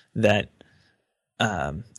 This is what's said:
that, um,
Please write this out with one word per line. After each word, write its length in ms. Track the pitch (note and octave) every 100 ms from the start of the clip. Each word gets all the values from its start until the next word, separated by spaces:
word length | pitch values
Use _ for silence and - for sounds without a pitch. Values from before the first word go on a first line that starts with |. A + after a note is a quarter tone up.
| _
that, 380 | - A2 G#2 - _ - _ _ _ _ _ _ -
um, 420 | A2+ F#2+ C#2+ D2+ -